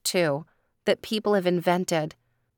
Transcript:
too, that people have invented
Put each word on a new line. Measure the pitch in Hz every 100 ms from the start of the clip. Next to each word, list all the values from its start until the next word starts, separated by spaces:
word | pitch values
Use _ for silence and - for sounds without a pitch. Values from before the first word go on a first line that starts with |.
too, | - 185 165 139 - _ _ _ -
that | -
people | - 220 208
have | 208 180
invented | 175 170 175 185 165 156 - _ _ _